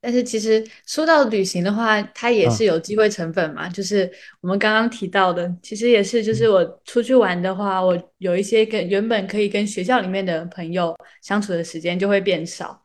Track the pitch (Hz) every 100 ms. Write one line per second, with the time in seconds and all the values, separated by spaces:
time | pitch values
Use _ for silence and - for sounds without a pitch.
0 | 240 247 247 220 214 220 220 - - -
1 | 320 311 254 214 190 180 180 208 226 214
2 | 202 - 240 233 165 117 220 165 165 208
3 | 214 208 165 165 160 - 170 180 190 208
4 | 185 - - _ 180 196 214 214 233 -
5 | 185 196 185 175 175 175 - 214 240 226
6 | 196 233 214 220 226 196 170 - - 240
7 | 233 262 202 175 185 190 202 190 185 175
8 | - _ 185 175 202 226 220 220 175 196
9 | 220 226 190 202 208 202 208 208 185 247
10 | 185 190 190 165 175 - 165 180 170 165
11 | - _ - 202 202 170 165 165 170 175
12 | 196 202 190 170 170 - 180 -